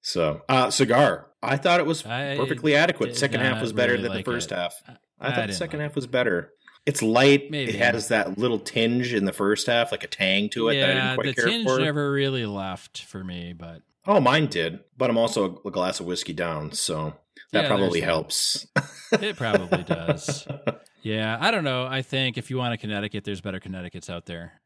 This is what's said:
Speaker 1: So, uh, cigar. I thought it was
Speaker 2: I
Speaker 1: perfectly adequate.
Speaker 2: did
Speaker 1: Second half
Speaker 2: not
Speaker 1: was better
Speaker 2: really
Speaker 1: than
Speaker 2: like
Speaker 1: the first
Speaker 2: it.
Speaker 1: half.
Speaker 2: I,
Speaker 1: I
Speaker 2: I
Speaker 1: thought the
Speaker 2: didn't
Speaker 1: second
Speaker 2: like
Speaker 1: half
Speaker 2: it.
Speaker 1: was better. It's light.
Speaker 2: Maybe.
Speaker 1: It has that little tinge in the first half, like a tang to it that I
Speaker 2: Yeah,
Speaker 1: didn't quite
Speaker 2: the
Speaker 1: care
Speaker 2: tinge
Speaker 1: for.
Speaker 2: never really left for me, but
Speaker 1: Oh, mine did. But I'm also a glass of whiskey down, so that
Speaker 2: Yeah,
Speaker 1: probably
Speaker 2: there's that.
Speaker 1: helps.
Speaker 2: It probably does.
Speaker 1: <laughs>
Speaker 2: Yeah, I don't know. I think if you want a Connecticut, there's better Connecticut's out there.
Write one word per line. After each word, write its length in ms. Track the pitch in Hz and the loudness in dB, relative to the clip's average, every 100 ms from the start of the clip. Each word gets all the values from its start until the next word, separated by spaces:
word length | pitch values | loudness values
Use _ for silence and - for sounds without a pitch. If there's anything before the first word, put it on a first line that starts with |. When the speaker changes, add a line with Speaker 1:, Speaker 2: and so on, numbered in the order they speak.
Speaker 1:
So, 380 | - 90 78 76 - | -4 0 0 0 2
uh, 220 | 131 127 | 4 4
cigar. 560 | - 120 120 139 90 - _ | 2 4 6 6 2 -8 _
I 140 | 117 139 | -4 0
thought 220 | 180 175 | 4 4
it 60 | 156 | 2
was 180 | 160 - | -4 -4
Speaker 2:
I 300 | 123 139 139 | -6 -4 -2
Speaker 1:
perfectly 400 | 135 123 151 143 | -2 0 2 4
adequate. 320 | 170 - 113 | 4 2 -2
Speaker 2:
did 80 | 120 | 0
Speaker 1:
Second 240 | 135 113 | 0 2
half 120 | 131 117 | 0 0
Speaker 2:
not 60 | |
Speaker 1:
was 100 | 113 | -2
better 200 | 107 120 | 2 2
Speaker 2:
really 100 | 120 | 2
Speaker 1:
than 80 | 110 | 0
Speaker 2:
like 120 | 95 95 | -4 -4
Speaker 1:
the 60 | |
first 200 | 120 - | -4 -4
Speaker 2:
it. 40 | 92 | -4
Speaker 1:
half. 260 | 87 - - | -4 -8 -18
Speaker 2:
I, 40 | |
Speaker 1:
I 20 | |
Speaker 2:
I 360 | - _ _ 127 | -20 _ _ -4
Speaker 1:
thought 60 | 123 | -2
the 60 | 110 | -2
Speaker 2:
didn't 100 | 101 | -4
Speaker 1:
second 220 | 165 147 | -6 -6
Speaker 2:
like 40 | 147 | -6
Speaker 1:
half 60 | |
Speaker 2:
it. 40 | 147 | -6
Speaker 1:
was 120 | 123 | -2
better. 460 | 127 120 87 - _ - _ - | 0 2 0 -2 _ -20 _ -4
It's 160 | - | 0
light. 480 | 110 117 139 139 143 | 2 6 8 6 4
Speaker 2:
Maybe. 200 | 151 127 | -6 -4
Speaker 1:
It 40 | 107 | 2
has 280 | 120 117 104 | 2 2 0
that 300 | 110 95 98 | 0 0 0
little 180 | 123 110 | 0 0
tinge 540 | - 120 113 123 123 | -2 0 2 2 0
in 120 | 117 98 | 0 0
the 60 | |
first 360 | - 98 104 - | 0 0 0 2
half, 240 | 117 117 | 2 0
like 120 | 104 | -4
a 40 | - | -8
tang 420 | - 95 98 104 | -2 2 2 0
to 200 | 120 113 | 0 0
it 100 | 139 | 2
that 100 | 135 | 2
I 40 | |
Speaker 2:
Yeah, 80 | 131 | 2
Speaker 1:
didn't 120 | 131 127 | 0 0
quite 180 | 139 131 | -2 0
Speaker 2:
the 60 | |
Speaker 1:
care 40 | 117 | 2
Speaker 2:
tinge 160 | - 220 | 2 2
Speaker 1:
for. 120 | 131 | 2
Speaker 2:
never 320 | 156 147 143 | 2 0 0
really 340 | 139 139 131 110 | 0 0 -2 -4
left 560 | 101 95 90 - - | -4 -6 -8 -12 -16
for 200 | - 95 | -14 -12
me, 300 | 92 87 87 | -10 -10 -10
but 280 | 85 85 82 _ _ - | -12 -16 -18 _ _ 2
Speaker 1:
Oh, 120 | 202 | 4
mine 280 | 123 151 147 | 6 4 2
did. 320 | 87 82 85 _ - | 0 -2 -4 _ -2
But 140 | 127 | 2
I'm 60 | 113 | 4
also 420 | 113 113 95 - | 2 2 0 -2
a 60 | 101 | -8
glass 280 | 92 90 90 | -2 -2 -2
of 80 | 85 | -4
whiskey 260 | 87 - | -6 -6
down, 380 | 82 85 80 78 | -4 -4 -4 -6
so 420 | - - 78 78 - _ - - | -6 -4 -4 -6 -8 _ -20 -4
that 120 | 107 | -2
Speaker 2:
Yeah, 40 | 143 | 2
Speaker 1:
probably 340 | 104 95 85 | 2 2 0
Speaker 2:
there's 0 | |
that. 40 | 82 | 0
Speaker 1:
helps. 600 | 80 76 - - - - - - - - | 0 0 -2 -2 -4 -2 -4 -4 -14 -2
Speaker 2:
It 220 | 208 208 196 | 0 0 -2
probably 480 | 120 - 90 175 | 0 0 2 -2
does. 640 | 170 170 82 151 - 135 - | -2 -4 -2 -2 -4 -8 -8
Speaker 1:
<laughs> 40 | 131 - - _ _ | -6 -6 -8 _ _
Speaker 2:
Yeah, 320 | 110 107 110 113 | -4 -2 -2 0
I 80 | 175 | 0
don't 140 | 220 | 2
know. 240 | 147 127 127 | 0 -2 -2
I 160 | 131 | -4
think 340 | 127 135 131 120 | -2 -2 -2 -2
if 140 | - | -6
you 60 | 127 | -4
want 180 | 123 113 | -2 -4
a 20 | |
Connecticut, 460 | 107 104 104 104 | -4 -4 -4 -6
there's 180 | 104 95 | -6 -8
better 180 | 95 95 | -6 -10
Connecticut's 480 | 95 92 87 92 - | -10 -10 -10 -12 -12
out 200 | 87 - | -12 -10
there. 340 | 85 82 _ | -12 -14 _